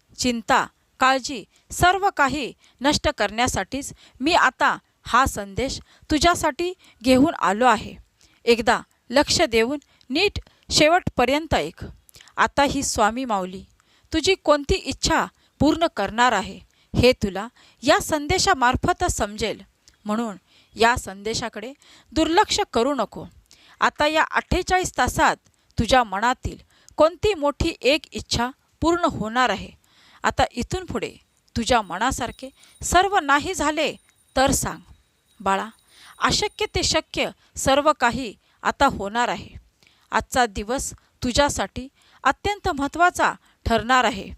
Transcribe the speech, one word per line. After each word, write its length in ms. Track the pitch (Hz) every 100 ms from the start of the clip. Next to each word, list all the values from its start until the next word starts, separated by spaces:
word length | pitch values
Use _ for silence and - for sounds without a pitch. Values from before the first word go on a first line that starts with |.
| _ -
चिंता, 500 | 254 233 - 247 156 _ _ -
काळजी 440 | 262 269 240 254 - _ _
सर्व 380 | - 349 381 392 -
काही 360 | 269 294 214 - _ _
नष्ट 280 | 262 196 - -
करण्यासाठीच 760 | 202 220 247 226 185 262 277 - _ -
मी 140 | 269
आता 440 | 349 - - 269 175 - _
हा 220 | - 240 262
संदेश 540 | - 202 196 262 - - _ -
तुझ्यासाठी 640 | 302 330 359 320 262 349 370 _ _
घेऊन 300 | 226 254 302 -
आलो 260 | 175 208 247
आहे. 300 | 208 - - - _ _ _ 226
एकदा 360 | 226 233 202 - _ -
लक्ष 320 | 247 294 -
देऊन 360 | 311 226 226 294 - _ -
नीट 300 | 277 403 - - _ -
शेवटपर्यंत 800 | - 311 359 - - 247 285 320
ऐक. 320 | 208 156 - - - _ - - -
आता 260 | 220 -
ही 200 | 277 277
स्वामी 420 | - 254 214 233 262
माऊली 400 | 202 185 190 - _ _ _ _
तुझी 220 | 320 311 381
कोणती 400 | - 302 285 381
इच्छा 500 | - - - 311 190 - _ _
पूर्ण 260 | 285 320 330 -
करणार 340 | 196 214 247
आहे, 280 | 208 180 - - _ _ -
हे 160 | 240
तुला 360 | - 202 190 226 - _ _
या 180 | 247 381
संदेशामार्फतच 1120 | - 302 294 370 403 311 247 254 - 359 359
समजेल. 500 | - 208 214 220 143 - _ _ _ 208
म्हणून 300 | 214 233 180 _ _ _ -
या 200 | 226 247
संदेशाकडे 760 | - 190 202 233 226 214 220 285 _ - _
दुर्लक्ष 480 | 240 320 349 415 - 403
करू 200 | 226 247
नको. 320 | 277 196 - 170 - _ - _ -
आता 280 | 226 - 302
या 180 | 311 -
अठ्ठेचाळीस 680 | - - 349 349 370 359 -
तासात 380 | 247 - 269 156 _ _ _ -
तुझ्या 240 | 226 262
मनातील 540 | 226 190 233 254 - 156 _ _ _ -
कोणती 360 | 311 349 415
मोठी 400 | 370 285 - 339 -
एक 200 | 240 302 -
इच्छा 380 | 214 - 220 240 - _ _
पूर्ण 240 | 311 349 349
होणार 440 | - 214 240 247
आहे, 280 | 185 180 - _ _ _ _
आता 200 | 214 - -
इथून 340 | 240 - 370 359
पुढे 300 | - 151 - _ _ _ -
तुझ्या 240 | 226 247
मनासारखे 680 | 190 175 247 262 233 - 262 - _ _
सर्व 360 | - 349 381 392
नाही 340 | 285 285 302
झाले 420 | 339 302 311 262 - _ _ _ -
तर 160 | 277
सांग. 280 | 131 196 170 - - _ _ _ -
बाळा, 280 | 190 196 214 - _ _ - -
अशक्य 460 | 254 - 415 - 427 381
ते 80 |
शक्य 460 | 277 - - - 220 - _ -
सर्व 360 | 277 269 294 294
काही 360 | 240 233 240 - _ _
आता 220 | 202 - -
होणार 420 | 190 202 226 233
आहे. 280 | 170 - - - _ _ _ _
आजचा 340 | 220 - 262 240
दिवस 480 | 196 202 269 - - _ _
तुझ्यासाठी 640 | 254 226 190 - 196 - 262 _ _ _
अत्यंत 460 | - 277 403 403 392
महत्त्वाचा 640 | 285 285 311 349 - 196 175 _ _ -
ठरणार 380 | 226 220 254
आहे. 280 | 233 202 185